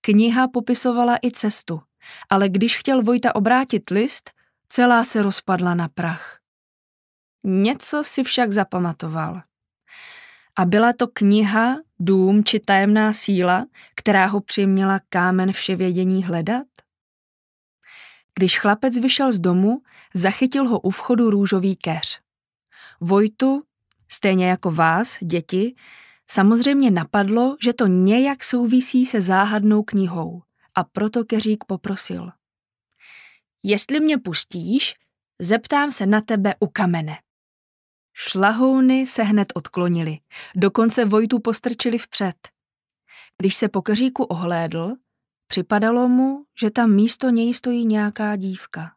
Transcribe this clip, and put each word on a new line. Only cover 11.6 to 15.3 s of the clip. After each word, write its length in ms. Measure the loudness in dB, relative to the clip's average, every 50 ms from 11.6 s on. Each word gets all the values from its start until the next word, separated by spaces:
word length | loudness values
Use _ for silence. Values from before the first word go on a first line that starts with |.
| 0 0 -2 -4 -8 _ _ _
dům 460 | -2 0 2 4 4 4 4 2 2
či 160 | 2 -2 -4
tajemná 520 | 0 2 2 2 4 4 2 4 2 2
síla, 540 | 0 -2 -2 0 0 0 2 2 2 0 -2 -6 _ -20 -20 _ _
která 320 | -6 -2 2 4 4 4
ho 140 | 2 0 -4
přiměla 600 | -4 -4 -2 0 2 2 2 2 2 0 0 -2 _ _
kámen 440 | -2 0 0 2